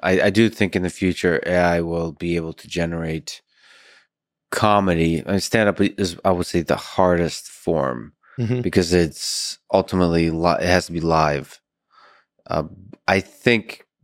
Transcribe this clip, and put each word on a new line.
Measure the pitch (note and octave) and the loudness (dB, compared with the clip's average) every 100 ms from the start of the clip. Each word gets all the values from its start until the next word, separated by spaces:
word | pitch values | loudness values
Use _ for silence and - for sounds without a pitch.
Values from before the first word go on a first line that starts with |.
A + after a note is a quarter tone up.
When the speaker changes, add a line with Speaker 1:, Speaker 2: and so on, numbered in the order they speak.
Speaker 1:
I, | F2+ F#2+ | 0 2
I | F#2 | 4
do | G2 A2+ | 4 2
think | - G2 | 2 -2
in | G2 | 0
the | F2+ | -4
future, | - F#2 E2+ F2+ E2 - | -2 -2 0 0 0 0
A | F2+ | 2
I | F2 E2+ | 2 2
will | E2+ E2+ E2+ | -2 -4 -6
be | D2 E2+ E2+ | -6 -4 -4
able | D#2+ | -4
to | - - | -10 -10
generate | F2 E2+ E2 E2 D#2+ - - _ _ _ - _ _ _ _ _ _ _ | -6 -4 -4 -6 -6 -10 -16 _ _ _ -20 _ _ _ _ _ _ _
comedy. | - G#2+ G#2 G2 E2 E2 E2 - | -2 2 4 2 2 0 0 -2
I | |
mean, | G2 | -4
stand-up | - A2+ G#2 F#2 | -2 0 0 2
is, | G2+ - F#2+ F2 | -2 0 -4 -2
I | G2 | 0
would | F2+ F2+ | 0 0
say, | F2+ | -2
the | D#2+ D#2 | 0 -2
hardest | - - F#2 F2 E2 - - | -2 0 2 2 0 -4 -14
form | - - D#2+ C2+ B1 - - _ - | -10 -4 -2 -2 -6 -12 -20 _ -6
Speaker 2:
Mm-hmm. | A2+ B2 | -4 -4
Speaker 1:
because | G2+ F#2+ E2+ | 0 0 2
it's | F2+ E2 - - - - - - | 2 2 -2 -8 -6 -8 -10 -2
ultimately | F#2+ F#2 F#2+ F2 E2+ E2 | 0 0 2 2 2 0
li-, | D#2+ E2+ - | 0 0 2
it | F2 | 2
has | F2+ E2+ | 2 0
to | |
be | E2+ | -4
live. | E2 D#2+ D#2 C#2+ C#2 - _ _ _ _ - _ _ _ - | 0 2 2 0 -6 -18 _ _ _ _ -20 _ _ _ -6
Uh, | D#2+ D2+ F#2+ F#2+ - - | -6 -6 -12 -20 -8 -2
I | G2 | 0
think | - - - A2+ - - _ _ | -2 -2 2 2 0 -14 _ _